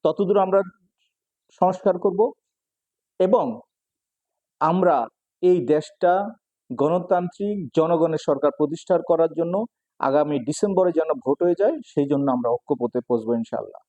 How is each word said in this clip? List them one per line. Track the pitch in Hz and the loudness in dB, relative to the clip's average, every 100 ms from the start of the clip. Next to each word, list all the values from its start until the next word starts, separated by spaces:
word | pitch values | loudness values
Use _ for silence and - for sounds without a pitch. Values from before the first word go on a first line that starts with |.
ততদূর | 160 156 175 202 | -2 -2 0 0
আমরা | 190 196 185 _ _ _ _ _ _ _ _ _ | 2 0 0 _ _ _ _ _ _ _ _ _
সংস্কার | 185 180 196 180 | -2 2 -2 0
করব | 196 180 240 - _ _ _ _ _ _ _ _ | -2 0 -2 -2 _ _ _ _ _ _ _ _
এবং | 185 226 139 107 _ _ _ _ _ _ _ _ _ _ | 2 2 0 -6 _ _ _ _ _ _ _ _ _ _
আমরা | 156 180 175 143 113 _ _ _ | 0 2 2 2 -2 _ _ _
এই | 180 180 123 | 2 2 2
দেশটা | 151 151 _ 175 180 151 - _ _ _ | 0 0 _ 0 2 -2 -12 _ _ _
গণতান্ত্রিক | 123 143 180 175 180 180 - 202 208 147 - | -2 0 0 0 -2 -2 -6 -6 -6 -2 0
জনগণের | 160 170 160 156 | 2 2 0 -2
সরকার | - 135 147 - | -2 0 0 0
প্রতিষ্ঠা | 151 160 - 175 170 | -4 -4 -2 -2 2
করার | 165 165 151 | 2 2 0
জন্য | 170 190 240 _ _ _ | -4 -4 -6 _ _ _
আগামী | 135 143 151 143 | 0 0 0 -2
ডিসেম্বরে | 117 151 208 185 180 | -4 -2 0 2 2
যেন | 165 160 143 135 | 0 -2 -4 -2
ভোট | 143 | 0
হয়ে | 175 170 | 0 2
যায়, | 202 330 - | 0 -2 -6
সেই | - 143 | -4 0
জন্য | 139 143 | 0 0
আমরা | 127 120 | -2 -2
ঐক্যমত্যে | - - 131 117 123 - | -4 -4 -4 -2 -4 -2
পৌঁছবো | 120 110 | -4 0
ইনশাআল্লাহ। | 117 113 113 101 - | -4 -4 -8 -10 -18